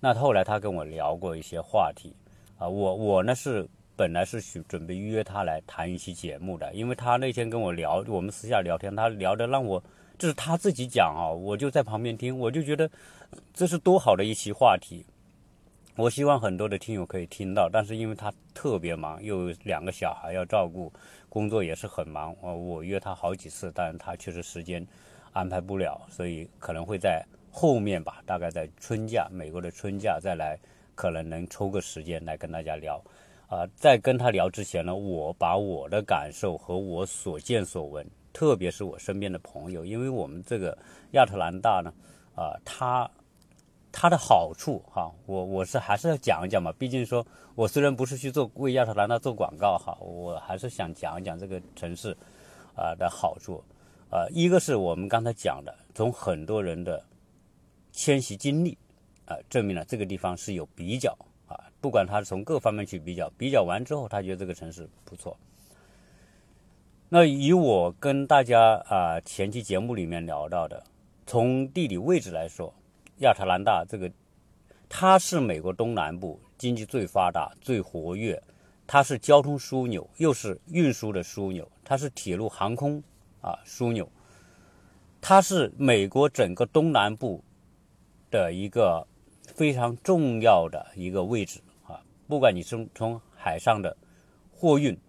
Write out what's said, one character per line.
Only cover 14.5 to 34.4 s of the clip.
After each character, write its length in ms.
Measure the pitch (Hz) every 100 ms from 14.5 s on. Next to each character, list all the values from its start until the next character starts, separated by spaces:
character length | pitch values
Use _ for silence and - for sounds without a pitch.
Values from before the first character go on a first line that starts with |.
话 260 | 104 123 90
题。 300 | - 87 - _ _ _ _ _ _ _ _ -
我 120 | 117
希 140 | 117
望 140 | 143 139
很 160 | 107
多 140 | 92 104
的 80 | 98
听 180 | -
友 120 | 107 87
可 120 | 95
以 60 |
听 300 | 85 - 95
到， 160 | 98 90
但 100 | 104
是 140 | 104 110
因 140 | 113
为 40 |
他 160 | 110 104 - _
特 260 | - 147 104
别 160 | 85
忙， 280 | 82 78 80
又 260 | 107 98 90
有 80 | 82
两 200 | 104 82
个 80 | 85
小 220 | 90 85
孩 220 | - 82
要 100 | 90
照 240 | 90 - 90
顾， 240 | 85 85 - - - _
工 180 | 107 107
作 160 | 110
也 100 | 87
是 120 | 80 104
很 200 | - 80
忙， 300 | 76 80 87
我， 120 | 90
我 280 | 85 87 82
约 180 | 85 98
他 140 | 101
好 200 | 92 -
几 140 | 92 -
次， 240 | - 92
但 220 | 80 85 82
他 180 | -
确 160 | 87 -
实 120 | 85
时 200 | 87 -
间 240 | 82 87 87 - - - -
安 160 | - 90
排 100 | 92
不 200 | 90 98
了， 200 | 87 71 -
所 180 | - 87
以 180 | 82 82 _
可 120 | -
能 140 | 82
会 140 | 85 101
在 260 | 98 80 - - -
后 300 | - 165 123
面 240 | 104 92
吧， 180 | 78 - -
大 120 | 92
概 120 | 85
在 180 | 82 80 -
春 320 | - 113 110
假， 180 | 113 90
美 180 | 92 78
国 80 | 82
的 120 | 87
春 280 | - 104 98
假 200 | 104 80
再 140 | 90
来， 240 | 85 78 78 _ _ _
可 160 | - 92
能 160 | 82 80
能 220 | 80 87
抽 220 | - 101
个 100 | 98
时 240 | - -
间 180 | 78 82 80
来 100 | 78
跟 160 | 82
大 100 | 80
家 140 | 78 80
聊。 260 | 76 73 - - - - _
啊， 180 | 90 87
在 220 | - 151 127
跟 220 | 135 127
他 120 | 120
聊 200 | 98